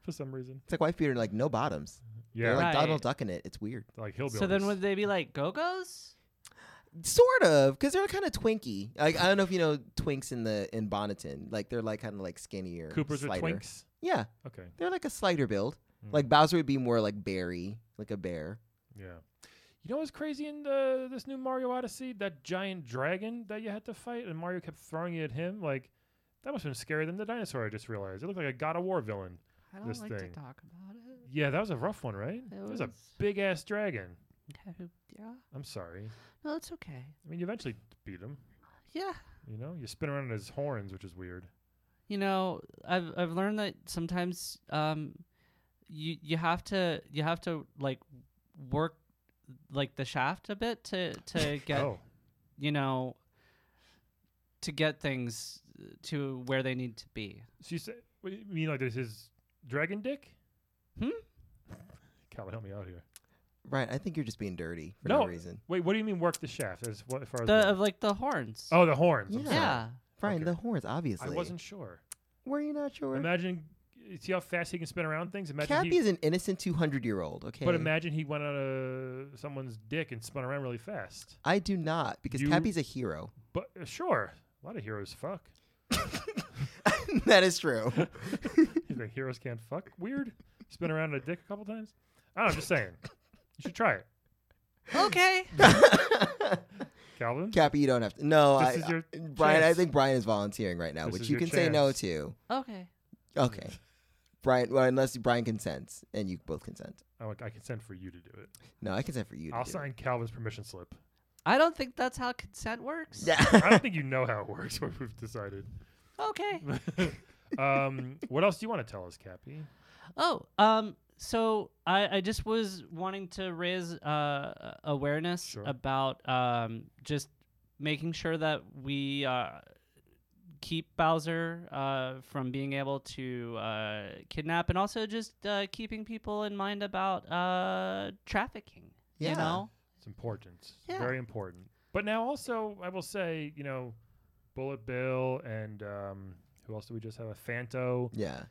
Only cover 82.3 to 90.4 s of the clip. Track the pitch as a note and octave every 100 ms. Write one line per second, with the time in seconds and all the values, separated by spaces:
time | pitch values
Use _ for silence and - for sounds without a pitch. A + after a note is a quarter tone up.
82.3 | C3 C#3+ E3+ F3 E3+ C3+ C3+ A2+ D#2 G#2+
83.3 | - - F3 - - D#3+ - F4+ C#3 G2
84.3 | - _ _ C#3 G3+ G#2 G#2+ G2 - D3
85.3 | F#3+ - _ _ _ _ - D#5+ - -
86.3 | G#4 - - C3+ - - D#5 A#4 D#4 -
87.3 | G3+ F#3 F3 E3 A#2 A2+ B2+ F3 - -
88.3 | - - - D#4+ E4 - C#3 G#2+ A#2+ C3
89.3 | B2+ C3 A#2 A2 D#3 - - G3 C#4 C4
90.3 | -